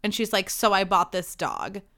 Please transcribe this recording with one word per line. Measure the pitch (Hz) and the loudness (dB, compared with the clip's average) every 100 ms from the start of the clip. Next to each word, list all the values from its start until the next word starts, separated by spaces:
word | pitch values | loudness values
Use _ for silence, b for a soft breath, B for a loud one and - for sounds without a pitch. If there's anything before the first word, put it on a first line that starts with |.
And | 208 | -2
she's | 208 220 | -2 0
like, | 202 196 | 0 -2
"So | - 220 | 0 2
I | 190 190 | 4 4
bought | 190 175 | 2 2
this | 180 175 - | -2 -6 -6
dog." | 160 - - 196 - | -6 -4 -8 -10 -16